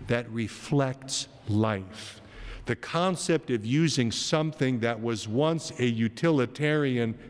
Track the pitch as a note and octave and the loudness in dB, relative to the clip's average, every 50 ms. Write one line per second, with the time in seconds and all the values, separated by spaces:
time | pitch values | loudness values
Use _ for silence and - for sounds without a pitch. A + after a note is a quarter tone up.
0 | - - A#2+ A#2+ A#2 A2+ A2 A#2 A2+ G#2 - - - - D3+ C#3 C3+ C3 C3 - | -4 -2 -2 -2 -2 -4 -4 -4 -4 -4 -6 -10 -4 0 2 2 2 0 -2 -6
1 | - - - - - - - - - G#2+ G#2 G#2+ A2 A2 G#2+ F#2+ F#2+ F#2 G#2+ - | -8 -6 -6 -6 -6 -8 -12 -10 -4 0 2 2 2 2 0 -2 -6 -8 -12 -14
2 | - - - - - - - - - - - - - B2 A#2 - - - - E3 | -14 -14 -16 -18 -20 -18 -16 -14 -14 -12 -12 -8 -4 -4 -4 -4 -4 -4 -2 0
3 | F3+ F#3+ F3 - - - E3 D3 - B2+ B2 A2 G2+ A2+ C3+ D#3 E3 D3 - C3+ | 2 0 0 0 0 2 2 2 2 0 -2 -2 0 2 4 4 4 4 4 2
4 | A#2+ A2+ - - - - E3 D#3 D#3+ D#3 D3 - C#3 C3 B2+ A2+ A2+ A#2 A#2 A2 | 2 2 0 -2 -2 0 0 0 0 0 0 0 2 2 2 2 0 0 0 -2
5 | A2+ A#2 A2+ G#2 G#2 G#2 G#2+ C3 D3+ D#3+ E3 D#3 - - - - B2+ A#2+ A#2 A2+ | -2 -2 -2 -2 -2 -2 0 2 2 2 2 0 -4 -6 -2 0 2 2 2 2
6 | A#2 A2 - - E3 E3+ D#3 C3+ B2 - - - D3+ D3+ D3+ D3+ C#3+ C3+ B2+ A#2+ | 2 0 0 2 2 4 4 4 2 0 -2 -2 0 2 2 2 2 2 2 2
7 | A#2 A2+ A2+ - - | 0 0 -2 -6 -10